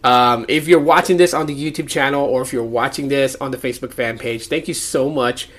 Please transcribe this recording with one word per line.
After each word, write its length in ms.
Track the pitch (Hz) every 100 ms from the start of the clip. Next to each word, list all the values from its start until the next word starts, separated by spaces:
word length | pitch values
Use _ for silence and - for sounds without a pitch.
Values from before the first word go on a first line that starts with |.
Um, 440 | 135 123 123 120 113
if 180 | 151 151
you're 140 | 170
watching 360 | 147 165 180 180
this 160 | 175
on 120 | 151 151
the 80 |
YouTube 340 | 143 151 147 143
channel 360 | 160 139 143
or 180 | 143 127
if 100 | 127
you're 120 | 127
watching 420 | 117 117 123 - 139
this 300 | 139 135 -
on 160 | 131
the 40 | 127
Facebook 360 | 135 120 127
fan 260 | - 120 113
page, 300 | 117 113 -
thank 180 | 156 156
you 80 |
so 340 | 165 - 147 135
much 400 | 151 123 123 -